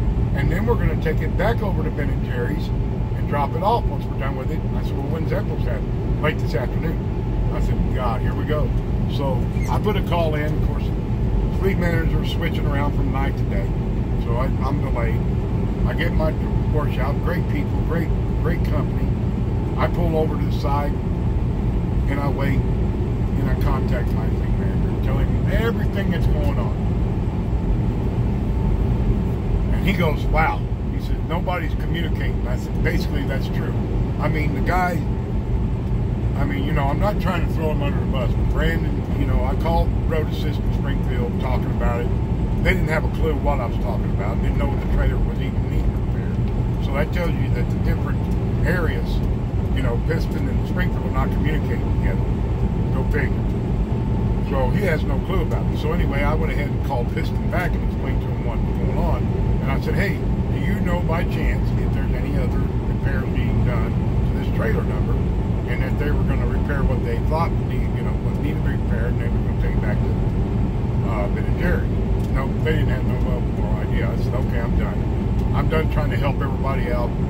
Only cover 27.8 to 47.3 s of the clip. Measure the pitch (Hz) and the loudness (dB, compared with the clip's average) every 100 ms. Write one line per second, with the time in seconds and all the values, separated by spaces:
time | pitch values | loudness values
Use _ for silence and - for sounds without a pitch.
27.8 | - - - - - - - - - - | 0 0 0 0 0 0 0 0 2 2
28.8 | - - - - - - - - - - | 2 2 2 2 0 0 0 0 2 2
29.8 | 165 175 165 135 - 151 165 - - - | 2 2 2 2 2 2 2 0 -2 -4
30.8 | - - - - - 170 180 175 156 - | -2 -4 -2 -2 -2 -2 -2 -2 -2 -2
31.8 | - 165 170 - - - - - - - | -2 -2 0 0 0 0 -2 -2 -2 -2
32.8 | - - - - 139 - - - - - | 0 0 0 0 -2 -2 -2 -2 -2 -2
33.8 | - - - - 190 - - - - 180 | -2 0 0 0 0 0 0 0 0 0
34.8 | 180 - - - - - - - - - | 0 0 -2 -2 -2 -2 -2 0 0 -2
35.8 | - - - - - - 147 - - 156 | -2 -2 0 -2 -2 0 0 0 0 2
36.8 | 143 147 - 160 170 175 - - 156 151 | 2 2 2 2 0 0 0 0 0 0
37.8 | 139 - - - - - - - - - | 0 0 0 0 0 0 2 2 2 0
38.8 | - - - - - - - - 175 165 | 0 -2 -2 -2 0 2 0 0 0 2
39.8 | 165 - - 156 151 - - - - - | 2 2 0 0 0 -2 -2 0 0 0
40.8 | - - - - - - - - - - | 0 0 0 0 0 -2 0 0 0 0
41.8 | - - - - - - - - 170 185 | 0 0 0 0 0 0 0 2 2 2
42.8 | 156 156 151 - 151 147 143 143 120 - | 2 0 0 0 0 2 0 0 0 -2
43.8 | - - - - - - - - - - | -2 0 0 0 0 0 0 2 0 0
44.8 | - - - - - - - - - - | 0 2 2 2 0 0 -2 -2 0 0
45.8 | - - - - - - - - - - | 0 0 -2 -2 -2 0 0 0 0 0
46.8 | - 185 175 175 165 | 0 0 0 0 -2